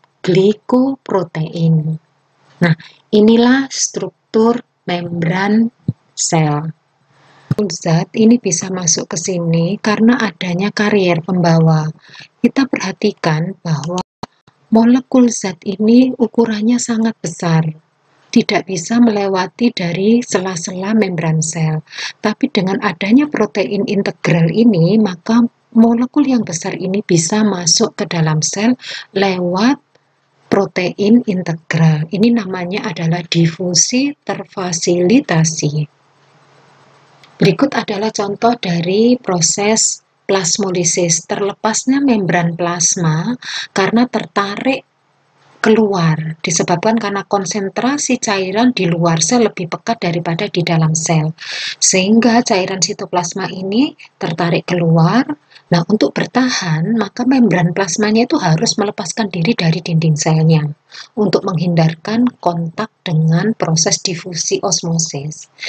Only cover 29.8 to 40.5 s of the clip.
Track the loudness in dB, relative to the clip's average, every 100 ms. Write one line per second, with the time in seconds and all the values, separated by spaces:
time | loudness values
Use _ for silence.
29.8 | _ _ _ _ _ _ -2 0 0 -2
30.8 | -4 0 4 4 2 -4 -4 -8 -4 2
31.8 | 2 2 -2 0 2 2 -2 -6 -6 -6
32.8 | -6 -4 -2 -2 -2 0 0 0 -4 -2
33.8 | 0 0 -2 -4 -8 -8 -8 -8 -6 -4
34.8 | -2 0 4 2 2 2 2 0 -4 -4
35.8 | -6 _ _ _ _ _ _ _ _ _
36.8 | _ _ _ _ -18 0 2 2 0 -2
37.8 | -4 -4 -4 -4 -6 0 0 0 -2 -2
38.8 | 0 2 4 2 0 -2 0 0 0 0
39.8 | 0 -4 _ _ -2 -2 0